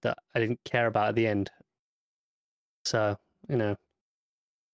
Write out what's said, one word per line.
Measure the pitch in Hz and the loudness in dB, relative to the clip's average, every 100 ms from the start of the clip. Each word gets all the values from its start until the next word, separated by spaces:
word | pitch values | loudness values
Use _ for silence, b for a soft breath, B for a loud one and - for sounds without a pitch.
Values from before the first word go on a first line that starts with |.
that | 113 - _ | -6 -6 _
I | 120 | -2
didn't | 113 120 | -2 -4
care | - 123 117 | -2 0 2
about | 107 107 | 2 2
at | 110 | 2
the | 113 | 2
end. | 104 98 _ _ _ _ _ _ _ _ _ _ _ _ _ - | 0 -2 _ _ _ _ _ _ _ _ _ _ _ _ _ -4
So, | 117 104 101 _ _ - | 0 0 -2 _ _ -4
you | 131 | -2
know. | 107 101 _ _ _ _ _ _ _ _ _ | -2 -4 _ _ _ _ _ _ _ _ _